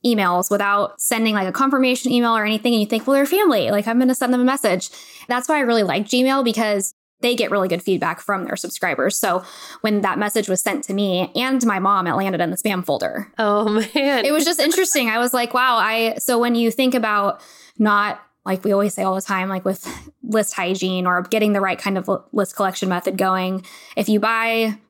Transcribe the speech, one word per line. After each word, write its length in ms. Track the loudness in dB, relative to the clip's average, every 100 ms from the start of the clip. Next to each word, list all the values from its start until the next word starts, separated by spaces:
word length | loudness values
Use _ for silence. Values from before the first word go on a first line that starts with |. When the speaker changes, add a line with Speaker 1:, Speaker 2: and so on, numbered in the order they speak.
| 2
Speaker 1:
emails 440 | 2 2 2 0
without 520 | 0 2 2 0 -4
sending, 320 | -4 0 0
like, 140 | 0 -2
a 40 |
confirmation 600 | 0 2 4 2 2 0
email 240 | 2 2 2
or 100 | 0
anything. 280 | 0 2
And 60 | 2
you 60 | 2
think, 180 | 0 2
"Well, 100 | 2
they're 100 | 4
family. 440 | 4 4 2 2
Like, 160 | 0 0
I'm 120 | 2
gonna 160 | 2 2
send 180 | 0
them 80 | 2
a 40 | 2
message." 440 | 2 0 0 -4 -14 -20 -20 -6
That's 220 | -4 0
why 80 | 0
I 40 |
really 220 | 2 2
like 220 | 2 -2 0
Gmail, 380 | 2 2 2
because 500 | 0 0 0 0 -4 _ _ _
they 140 | -2 0
get 160 | 0
really 160 | 0 0
good 160 | -2
feedback 380 | 0 0 0 -4
from 240 | -4 -4 -4
their 100 | -6
subscribers. 640 | -8 -4 -4 0 -2 0
So 240 | -2 -2 -4 -20 -20 -6
when 180 | -2 0
that 160 | 0 -2
message 300 | -2 -2 -2
was 140 | -2
sent 240 | -2 -4 -4
to 80 |
me 360 | -2 0 0 -2 -2
and 280 | -2 0 0
my 120 | 0
mom, 300 | 2 2 2
it 60 | 0
landed 240 | 0 -2
in 100 | -2
the 60 | -2
spam 300 | -2 -4 -2
folder. 420 | -2 -2 -6 -10 -2
Speaker 2:
Oh, 300 | 0 2 2 0 0
man. 300 | 0 0 2 2
Speaker 1:
It 60 |
was 140 | 2 0
just 160 | 0
interesting. 480 | 0 2 0 0 0
I 100 | 0
was 140 | 0
like, 200 | 0 0
"Wow." 220 | 0 2 2
I, 400 | 0 0 0 -2
so 220 | -2 0
when 160 | 2 2
you 160 | 0
think 240 | 2 2 2
about 460 | 0 0 0 -4 -14 -20 -20 0
not, 440 | 2 4 2 -4 -14 _ -6
like 180 | -2
we 80 | 0
always 220 | 2 0
say 100 | 0
all 120 | -2 -2
the 60 |
time, 280 | -2 -4 -2
like, 160 | -4 -4
with 200 | -6 -10 -16 -18 _
list 300 | -2 0 0
hygiene 520 | -4 -4 -2 -2 -2 0
or 160 | 0
getting 280 | 0 0 2
the 80 | 2
right 160 | 0 -2
kind 200 | -2 -4
of 100 | -2
l-, 180 | -4 _
list 240 | -4 -4 -2
collection 320 | -2 -2 -2
method 300 | -2 -2 -2
going, 480 | 0 0 -2 -6 -10 -20 -10 -4
if 100 | 0
you 140 | 2
buy 560 | 2 0 0 0 -2 -4